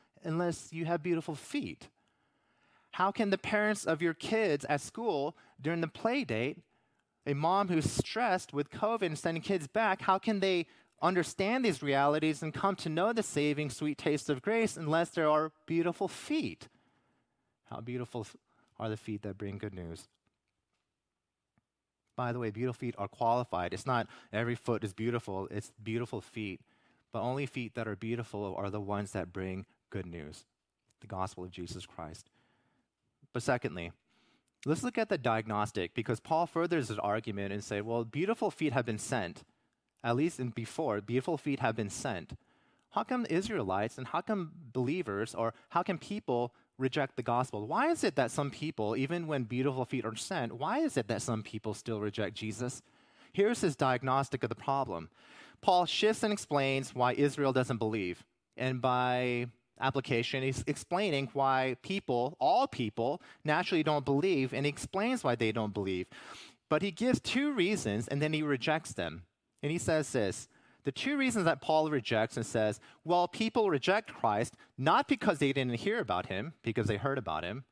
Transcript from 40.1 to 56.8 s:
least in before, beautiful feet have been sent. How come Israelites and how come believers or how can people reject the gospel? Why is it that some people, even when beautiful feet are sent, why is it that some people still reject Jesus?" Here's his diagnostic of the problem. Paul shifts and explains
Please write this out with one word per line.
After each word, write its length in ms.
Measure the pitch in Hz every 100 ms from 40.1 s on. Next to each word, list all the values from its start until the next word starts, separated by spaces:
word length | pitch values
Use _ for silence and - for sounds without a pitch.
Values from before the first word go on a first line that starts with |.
| 120
least 240 | 165 -
in 100 | 123
before, 520 | 113 113 - 151 104
beautiful 360 | 104 120 131 151
feet 220 | 151 135
have 160 | 127 113
been 140 | 104
sent. 440 | - 135 92 78 - _ _ _ _ _
How 120 | -
come 240 | 233 254 233
Israelites 680 | 165 208 196 98 95 110 -
and 100 | 127
how 140 | 160
come 320 | - 202 160 170 135
believers 640 | 127 123 180 127 98 113 92
or 180 | 113 - _
how 140 | 170
can 140 | 185 170
people 560 | - 208 - 123 120 - _ -
reject 380 | 131 151 135 -
the 80 |
gospel? 440 | 120 120 127 104 107
Why 220 | 185 302
is 140 | 330
it 120 | 214 147
that 160 | 120
some 180 | - 139
people, 440 | - 151 135 107 123
even 320 | 135 175 160
when 160 | 143
beautiful 420 | 113 123 139 131 123
feet 200 | 131 110
are 100 | 110
sent, 380 | - 175 117
why 260 | 113 151 262
is 180 | 320 -
it 100 | 104
that 140 | 107
some 220 | - 110
people 300 | 107 110 110
still 260 | 101 - 110
reject 360 | 104 101 98 -
Jesus?" 460 | 110 101 123 - - _ _ _ -
Here's 280 | - 208 233
his 140 | 180 135
diagnostic 680 | 135 127 131 131 131 127
of 60 | 113
the 60 | 117
problem. 540 | - 139 123 85 - _ - - - -
Paul 240 | - 180 170
shifts 380 | - 214 214
and 100 | 214
explains 600 | 208 - 143 135 135